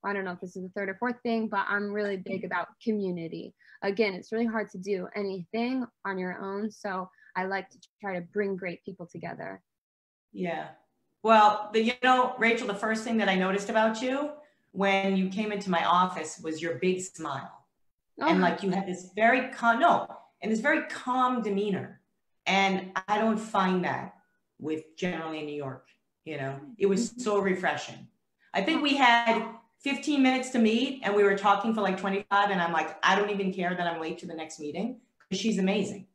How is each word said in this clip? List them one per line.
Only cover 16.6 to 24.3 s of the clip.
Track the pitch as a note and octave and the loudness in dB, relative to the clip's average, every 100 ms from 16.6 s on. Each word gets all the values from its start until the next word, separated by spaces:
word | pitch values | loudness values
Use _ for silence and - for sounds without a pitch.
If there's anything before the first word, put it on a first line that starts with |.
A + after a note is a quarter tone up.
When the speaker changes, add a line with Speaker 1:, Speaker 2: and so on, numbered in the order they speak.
Speaker 2:
your | E3 E3 | -6 0
big | F#3 F#3 | 0 0
smile. | F#3 - D#3 C3+ - - _ _ _ _ _ - | -4 -10 -8 -8 -10 -18 _ _ _ _ _ -4
And, | D#3 F3+ | 2 6
Speaker 1:
Oh. | |
Speaker 2:
like, | F3+ E3 | 4 4
you | G3 | 0
had | F#3+ F#3 | -2 -2
this | F3+ - - | -8 -8 4
very | A3+ C4 - | 6 6 0
calm, | - A#3 A#3 | 0 2 6
no, | E4+ - - - - _ | 6 4 0 -12 -20 _
and | G#3 | -2
this | A3 | 0
very | C#4+ D#4 | 2 2
calm | - - - B3+ B3+ B3 | 0 -8 -2 2 2 2
demeanor. | G#3+ G3 G#3 E3+ - - _ _ _ _ - | 0 0 0 -2 -4 -14 _ _ _ _ 0
And | F#3+ G3 F#3 F#3 - F#3+ | 2 2 0 -2 -8 -2
I | G#3+ | 0
don't | A3 G#3+ | 2 0
find | - G3+ F#3 F#3 D#3+ | 0 0 2 2 0
that | C3 - - _ | -4 -8 -16 _